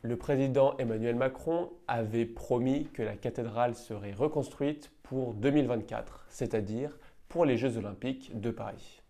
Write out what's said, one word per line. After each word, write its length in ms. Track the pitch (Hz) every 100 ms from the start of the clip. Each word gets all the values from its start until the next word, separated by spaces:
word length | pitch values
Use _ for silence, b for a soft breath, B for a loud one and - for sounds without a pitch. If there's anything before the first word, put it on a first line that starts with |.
le 120 | 117 117
président 600 | - 135 135 131 139 139
Emmanuel 400 | 120 110 117 120
Macron 540 | 131 131 160 170 175 - -
avait 360 | 120 107 113 117
promis 600 | - - 123 127 139 151
que 100 | -
la 140 | 110 104
cathédrale 580 | 123 117 113 107 123 120
serait 380 | - 104 101
reconstruite 800 | 101 151 151 135 - 143 151 - -
pour 300 | - 131 127
deux 160 | 107 127
mille 180 | 147 127
vingt-quatre, 580 | 120 107 113 113 - -
c'est-à-dire 680 | - 117 110 101 113 147 - b b -
pour 160 | 170
les 140 | 160 120
Jeux 200 | 131 113
Olympiques 640 | 101 95 127 262 - -
de 120 | 117
Paris. 500 | 117 107 - - -